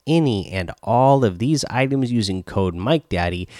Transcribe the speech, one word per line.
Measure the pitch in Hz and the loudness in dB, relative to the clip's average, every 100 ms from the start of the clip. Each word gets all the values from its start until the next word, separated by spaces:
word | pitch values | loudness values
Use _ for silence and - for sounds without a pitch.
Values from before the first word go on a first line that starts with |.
| - | 0
any | 165 147 104 85 | 2 2 0 -4
and | 95 85 - | -6 -6 -8
all | - 117 135 139 117 | 0 4 4 4 2
of | 87 | 0
these | 120 151 - | -2 -2 -2
items | 123 135 139 123 | -2 0 0 0
using | 120 98 92 | 0 0 -4
code | 90 101 92 85 | -4 -2 -2 -2
Mike | 107 160 - | 0 0 0
Daddy, | 90 87 90 90 - | -4 -2 -4 -8 -14